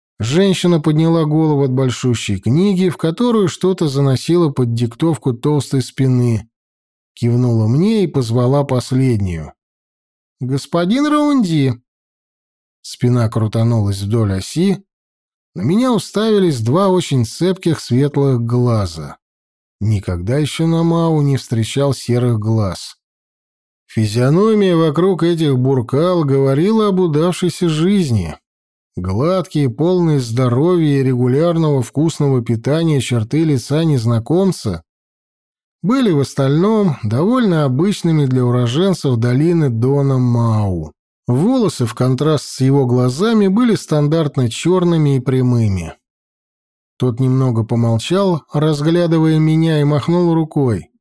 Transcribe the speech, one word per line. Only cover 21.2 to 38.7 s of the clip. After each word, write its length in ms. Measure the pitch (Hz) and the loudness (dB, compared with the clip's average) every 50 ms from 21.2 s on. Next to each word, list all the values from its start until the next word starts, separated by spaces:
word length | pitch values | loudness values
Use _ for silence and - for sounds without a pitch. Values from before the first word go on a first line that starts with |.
не 160 | 143 143 135 | 0 0 0
встречал 560 | 127 - - - 110 110 - - 139 139 143 127 | -2 -4 -4 -2 -2 -2 -2 -2 -2 0 0 -2
серых 460 | - - - 120 123 123 123 120 107 | -4 -4 -2 -2 0 0 0 0 -2
глаз. 580 | 101 110 113 113 104 95 85 - - - - _ _ _ _ _ _ _ _ _ _ _ _ _ _ _ _ _ _ | 0 0 0 0 0 -2 -4 -8 -12 -18 -20 _ _ _ _ _ _ _ _ _ _ _ _ _ _ _ _ _ _
Физиономия 880 | _ - 113 110 104 104 120 123 135 151 180 208 220 220 208 196 185 175 | _ -4 -2 -2 -2 0 0 2 2 2 2 2 2 2 2 2 2 2
вокруг 480 | 165 165 160 139 165 175 196 190 151 165 | 2 2 0 0 0 0 0 0 0 0
этих 340 | 170 175 160 160 147 135 | 0 0 0 0 0 0
буркал 680 | 127 127 131 135 131 113 117 - 143 165 180 180 175 156 | 0 2 0 0 0 -2 -2 -2 0 0 0 0 0 0
говорила 640 | 139 135 139 135 135 135 143 170 202 226 220 214 | 0 0 2 2 2 2 2 2 2 2 2 2
об 120 | 202 190 180 | 2 2 0
удавшейся 720 | 185 170 143 147 165 180 170 - 185 175 - - 185 170 | 0 0 0 0 0 0 -2 -2 -4 -4 -2 -2 -2 -2
жизни. 640 | 156 151 160 185 208 196 175 135 117 104 85 80 - - _ _ _ _ _ _ _ _ _ _ - | 0 0 0 2 2 2 0 0 0 -2 -2 -4 -10 -14 _ _ _ _ _ _ _ _ _ _ -12
Гладкие, 760 | 92 90 92 95 107 139 170 190 185 170 - - 151 143 131 | -8 -6 -4 -2 -2 0 0 0 -2 -4 -4 -2 -2 0 0
полные 500 | 113 117 156 180 185 180 170 160 151 139 | 0 0 0 0 2 2 2 2 0 0
здоровья 800 | 123 113 113 123 131 123 120 131 151 175 185 175 160 147 143 139 | -2 -2 -2 0 0 0 2 2 2 2 2 2 2 2 2 2
и 40 | 131 | 0
регулярного 800 | 131 131 123 123 123 127 143 165 175 170 165 160 151 143 135 117 | 0 0 0 0 2 2 2 2 2 2 2 2 2 2 0 -2
вкусного 580 | - - 139 160 165 - - 147 139 135 127 | -2 -2 -2 -2 -2 0 0 0 0 0 0
питания 580 | 120 120 117 110 117 131 147 165 170 160 151 135 | 0 -2 -4 -2 0 -2 0 0 0 0 0 0
черты 440 | 117 - 120 117 107 113 147 151 165 | 0 0 -2 -2 -2 -2 0 0 2
лица 400 | 160 143 120 - - 147 156 165 | 2 0 -2 -2 -2 -2 0 0
незнакомца — 1000 | 160 147 127 110 117 117 113 113 - 151 180 196 190 170 - - 110 90 82 - _ _ _ _ _ _ _ _ _ _ _ _ _ _ _ _ _ _ _ - | 2 0 0 0 0 0 0 0 0 0 2 2 0 -2 -2 -6 -6 -6 -8 -10 _ _ _ _ _ _ _ _ _ _ _ _ _ _ _ _ _ _ _ -2
были 280 | 180 247 277 254 208 | 0 0 2 2 2
в 80 | 160 143 | 2 0
остальном 800 | 135 - - - 135 135 143 160 180 214 226 214 202 180 135 - - | 0 -2 -2 -2 0 0 2 2 2 2 2 2 2 0 -2 -2 -4
довольно 640 | 107 107 131 165 214 254 262 233 196 170 156 147 | -4 -2 0 0 2 2 2 2 2 2 0 0
обычными 600 | 135 127 135 175 208 185 - - 170 160 151 143 | 0 0 0 0 0 -2 -2 0 0 2 2 2
для 180 | 131 127 127 123 | 2 0 0 0
уроженцев 720 | 123 120 127 123 117 | 2 0 0 0 0